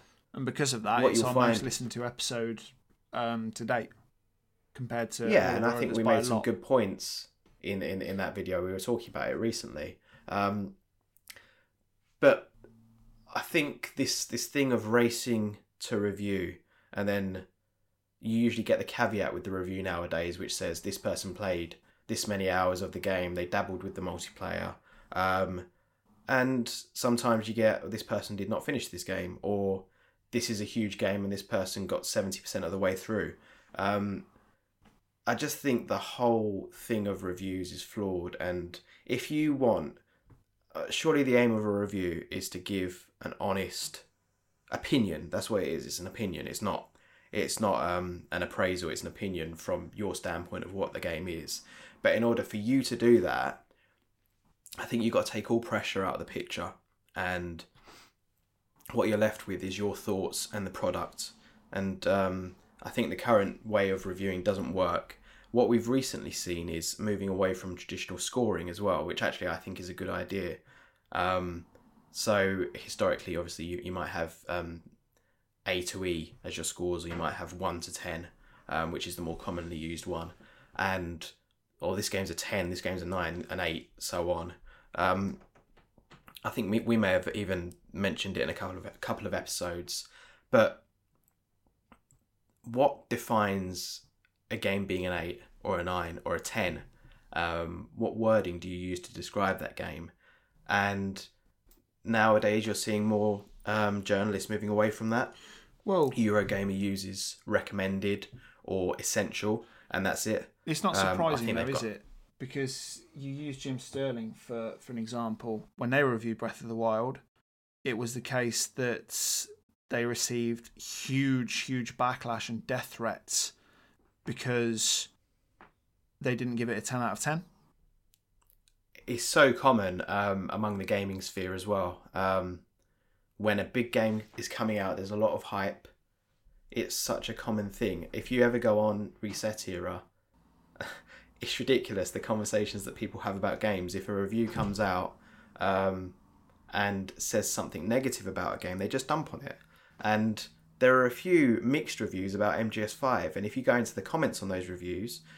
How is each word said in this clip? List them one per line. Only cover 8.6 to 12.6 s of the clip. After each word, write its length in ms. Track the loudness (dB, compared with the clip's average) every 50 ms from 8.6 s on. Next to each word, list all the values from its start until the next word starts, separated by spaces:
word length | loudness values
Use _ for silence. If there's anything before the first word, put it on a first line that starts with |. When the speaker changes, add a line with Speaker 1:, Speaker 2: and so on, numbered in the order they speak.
| 0
Speaker 2:
We 80 | -2 -4
were 60 | -4
talking 300 | -2 -2 -2 -2 -4 -6
about 200 | -6 -4 -2 -2
it 60 | -2
recently. 640 | 0 0 -2 -2 -2 -8 -8 -8 -8 -8 -8 -10 _ _ _ -20 -18 -10
Um, 460 | -4 -2 0 2 2 0 0 -4 -4 -8 _ _ _ _ _ _ _ _ _ _ -20 -20 -20 -20 _ _ _ _ _ _ _ _ _ _ _ _ _ _ 8
but 320 | 8 8 8 8 2 -12 _ -20